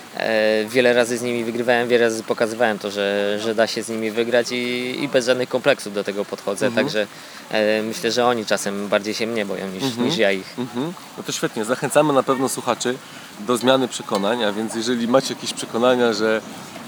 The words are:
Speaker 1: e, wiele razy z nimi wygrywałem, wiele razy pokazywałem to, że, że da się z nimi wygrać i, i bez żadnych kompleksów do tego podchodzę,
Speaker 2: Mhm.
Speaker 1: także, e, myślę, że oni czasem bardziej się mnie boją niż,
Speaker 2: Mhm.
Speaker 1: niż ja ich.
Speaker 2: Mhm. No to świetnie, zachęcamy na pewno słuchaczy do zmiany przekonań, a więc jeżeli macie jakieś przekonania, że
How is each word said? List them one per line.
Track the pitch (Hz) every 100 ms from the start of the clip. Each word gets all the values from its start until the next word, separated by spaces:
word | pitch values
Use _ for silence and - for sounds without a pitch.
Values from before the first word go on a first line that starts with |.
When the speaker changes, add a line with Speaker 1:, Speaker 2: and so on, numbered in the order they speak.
| - -
Speaker 1:
e, | - 110 107 107 107
wiele | 127 123
razy | 120 117 120
z |
nimi | 123 120
wygrywałem, | 117 113 120 120 120
wiele | 120
razy | 117 110
pokazywałem | 107 113 113 113 117 101
to, | 104
że, | 101 101 101 101 104
że | 113 110
da | 110
się | 117
z | 107
nimi | 113 110
wygrać | 110 117 120 120
i, | 123 123 123 123 127
i | 139
bez | 131 120
żadnych | 127 127
kompleksów | 127 143 127 104
do | 101
tego | 98 101 101
podchodzę, | 110 - 101 110
Speaker 2:
Mhm. | 113 107
Speaker 1:
także, | 107 101 - - - -
e, | 110 107 107
myślę, | 110 110 117
że | 113 123
oni | 120 104
czasem | 101 - 101 101
bardziej | 104 104
się | 104 113
mnie | 117 101
boją | 92 95
niż, | 95
Speaker 2:
Mhm. | 135 117 120
Speaker 1:
niż | 110
ja | 101
ich. | 95 95 -
Speaker 2:
Mhm. | 127 120 151 185 - -
No |
to | -
świetnie, | - 165 120 110
zachęcamy | 123 139 147 151
na | 135
pewno | 127 131 131
słuchaczy | - 123 113 123 131 - - - -
do | 107 120
zmiany | 123 135 123
przekonań, | - 107 104 98 120
a | 107
więc | 101 110 113
jeżeli | 113 123 117
macie | 131 131
jakieś | 92 -
przekonania, | - - 113 123 123 120
że | 104 110 110 - - - -